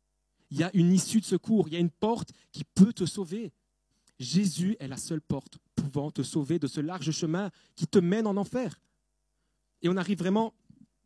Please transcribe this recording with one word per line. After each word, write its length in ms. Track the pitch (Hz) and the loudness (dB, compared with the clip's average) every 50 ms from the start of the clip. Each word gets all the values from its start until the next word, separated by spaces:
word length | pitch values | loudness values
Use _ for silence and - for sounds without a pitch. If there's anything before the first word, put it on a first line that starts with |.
| _ _ _ _ _ _ _ _ _ _ | _ _ _ _ _ _ _ _ _ _
Il 80 | 143 139 | -2 -2
y 40 | |
a 80 | 165 185 - | -2 2 4
une 180 | 190 170 175 | 4 6 6
issue 280 | 190 185 - - - 220 | 6 4 2 2 0 0
de 40 | - | 2
secours. 440 | - 190 175 - - 226 208 165 156 | 0 -2 -2 0 0 0 0 0 -2
Il 60 | 151 | -2
y 20 | |
a 40 | 175 | -2
une 100 | 175 170 | -2 -2
porte 420 | - _ - 214 233 220 165 - - _ _ _ | -2 _ -2 -2 -2 -2 -6 -10 -14 _ _ _
qui 100 | - - | -14 -14
peut 300 | 147 - _ - 190 240 | -14 -2 _ 6 6 6
te 140 | - - 185 | 6 0 -4
sauver. 460 | 156 - 208 190 151 180 226 233 165 - _ _ _ _ _ _ _ _ _ _ _ _ - | -4 -4 -6 -8 -8 -8 -8 -10 -12 -14 _ _ _ _ _ _ _ _ _ _ _ _ -14
Jésus 560 | 127 120 139 185 208 185 139 156 180 190 220 - | -8 0 0 2 2 2 0 0 -2 -2 -2 -4
est 100 | 143 131 | -6 -8
la 100 | 135 - | -8 -10
seule 240 | - - 165 156 | -6 -6 -6 -6
porte 360 | - - 143 135 - - - - _ _ _ | -4 -4 -6 -6 -6 -10 -20 -20 _ _ _
pouvant 360 | - - 143 131 143 139 156 | -6 -6 -4 -4 -4 -4 -4
te 120 | - - | -4 -4
sauver 360 | 131 - - 165 143 131 165 175 | -4 -2 -2 -2 0 0 0 -2
de 80 | 147 | -2
ce 140 | 135 - 156 | -4 -4 -4
large 300 | 143 160 185 180 139 160 | -6 -6 -6 -4 -4 -4
chemin 400 | 147 - 180 156 160 185 208 185 - _ _ _ _ | -2 -2 -2 -2 -2 -2 -4 -6 -8 _ _ _ _
qui 120 | - 165 | -8 -4
te 120 | - - 196 | 2 4 4
mène 280 | 175 170 196 226 220 | 4 4 2 0 0
en 100 | 208 190 | 0 0
enfer. 420 | 202 196 - - 247 254 175 - - _ _ _ _ _ _ _ _ _ _ _ _ _ _ _ _ _ _ _ _ | -2 -2 -4 -4 -4 -6 -6 -8 -12 _ _ _ _ _ _ _ _ _ _ _ _ _ _ _ _ _ _ _ _
Et 80 | - 170 | -2 0
on 80 | 185 | 0
arrive 220 | 190 175 180 208 160 | 0 0 -2 -2 0
vraiment 360 | 170 185 196 220 226 220 - _ _ - - _ - _ _ _ _ | 0 2 2 2 0 -2 -6 _ _ -20 -20 _ -20 _ _ _ _